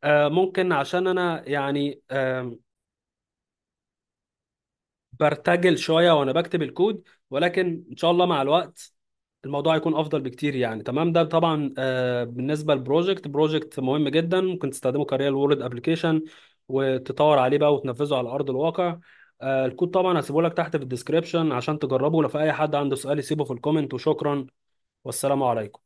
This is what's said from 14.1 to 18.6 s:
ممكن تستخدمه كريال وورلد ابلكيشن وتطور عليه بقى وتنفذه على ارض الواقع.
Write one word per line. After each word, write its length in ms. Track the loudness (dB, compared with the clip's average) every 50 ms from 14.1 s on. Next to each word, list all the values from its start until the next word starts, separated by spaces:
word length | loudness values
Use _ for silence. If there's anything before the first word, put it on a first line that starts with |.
| 2 0 0 2 0 0
ممكن 280 | 0 0 -2 -4 -6 -6
تستخدمه 360 | -6 -2 -2 -2 0 0 -2
كريال 280 | -2 -2 0 0 0 0
وورلد 260 | 2 2 2 2 2
ابلكيشن 600 | 0 -6 -8 -4 -2 -2 -2 0 0 0 0 0 -2 -4 -16 -20 -20 _ _ _ _ _
وتطور 720 | -2 0 0 0 0 -2 -4 -6 0 2 4 6 6 6
عليه 180 | 4 4 4 4
بقى 160 | 4 4 2
وتنفذه 420 | 2 0 -4 -4 -4 -2 -2 0
على 140 | -2 -2 -2
ارض 200 | -4 -4 -4 -2
الواقع. 480 | -2 -2